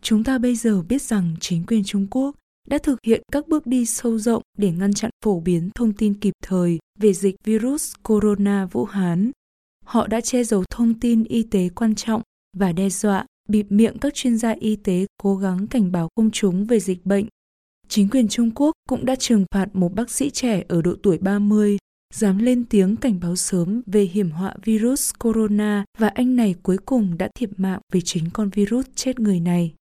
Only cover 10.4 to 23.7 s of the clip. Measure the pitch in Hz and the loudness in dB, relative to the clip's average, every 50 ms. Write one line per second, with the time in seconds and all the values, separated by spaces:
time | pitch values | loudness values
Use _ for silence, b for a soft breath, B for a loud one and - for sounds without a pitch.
10.4 | 247 220 226 196 185 - - - 240 233 226 226 - 240 233 226 220 226 254 233 | 0 2 0 0 0 -4 -2 0 0 0 2 0 0 2 2 2 2 0 0 -2
11.4 | 220 226 - 196 180 175 175 - 233 220 214 208 - - 220 220 - _ _ _ | -2 0 0 0 0 0 -2 -2 -2 -2 -2 -2 -2 -4 -4 -4 -4 _ _ _
12.4 | _ _ _ 185 202 185 170 165 196 196 190 - - 208 196 190 - _ _ _ | _ _ _ -2 0 0 0 0 -2 -2 -2 0 0 0 0 0 -2 _ _ _
13.4 | _ - 208 214 208 202 202 202 226 220 - 226 - 285 294 - - 254 233 220 | _ 0 0 0 0 2 4 4 4 4 2 -2 -4 -4 -4 -2 0 0 0 2
14.4 | 233 226 220 349 247 220 214 208 - - 185 180 190 202 _ _ - 196 196 190 | 0 -2 -2 0 -2 -2 -2 -2 -2 -2 0 0 -2 -4 _ _ 0 0 0 0
15.4 | 196 190 185 185 196 233 - 254 208 180 180 175 165 165 _ - 220 220 208 - | 0 -2 -2 -2 -4 -2 0 0 0 2 0 -2 -2 -2 _ 2 2 2 2 2
16.4 | - 196 175 185 208 220 240 220 180 185 185 180 _ 185 202 202 208 226 _ _ | 0 2 2 0 0 2 2 2 2 0 -4 -4 _ 0 0 0 0 -4 _ _
17.4 | _ _ _ _ _ _ _ _ _ _ - 214 202 202 202 269 240 208 - - | _ _ _ _ _ _ _ _ _ _ 2 2 2 4 4 2 2 2 2 0
18.4 | 233 233 226 - 277 302 320 _ _ - 262 240 - 247 262 262 - - 240 214 | 0 0 2 2 2 0 0 _ _ -6 -4 -2 0 -2 -2 -2 0 2 2 2
19.4 | 190 - - 196 190 202 - 190 180 175 190 196 240 - - - 269 285 - - | 2 2 0 -2 -2 -2 0 0 0 0 0 -4 -6 -4 -4 -4 -4 -2 -2 -2
20.4 | - 247 220 175 - - - 170 156 175 - - - 208 170 156 190 190 202 208 | -2 0 0 0 -2 0 -2 0 0 0 -2 0 2 2 2 2 0 0 0 2
21.4 | 208 208 214 214 208 208 202 202 _ _ _ _ _ _ - - 226 202 190 196 | 2 2 4 4 4 2 2 0 _ _ _ _ _ _ -6 0 0 2 2 2
22.4 | 226 254 254 247 240 - - 202 185 185 214 233 - 269 208 175 175 170 175 185 | 2 2 2 0 0 2 2 4 4 4 2 0 0 0 0 0 -2 -4 -4 -4
23.4 | - - - 180 170 170 | -4 -2 0 -2 0 0